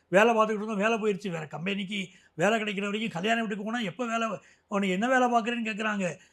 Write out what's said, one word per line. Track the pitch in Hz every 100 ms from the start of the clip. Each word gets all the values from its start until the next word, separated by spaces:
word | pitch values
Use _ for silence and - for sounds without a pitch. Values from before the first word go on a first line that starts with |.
| -
"வேலை | 180 226 220
பார்த்துக்கிட்டு | 214 214
இருந்தோம், | 214 208
வேலை | 220 226
போயிடுச்சு." | 214 185 196
வேற | 165 156
கம்பெனிக்கு | 151 180 196 190 208 180 - _
வேலை | - 190 226
கிடைக்கிற | 214 196
வரைக்கும் | 202 208 226
கல்யாணம் | 165 208 233
வீட்டுக்கு | 226 208 214
போனா, | 240
"எப்ப | 196 160 240
வேலை, | 233 226 180 - _ -
உனக்கு | 202 196
என்ன | 185 240
வேலை | 262 247
பார்க்குறேன்னு?" | 233 220 240 220
கேட்குறாங்க. | 208 220 208 175 143 _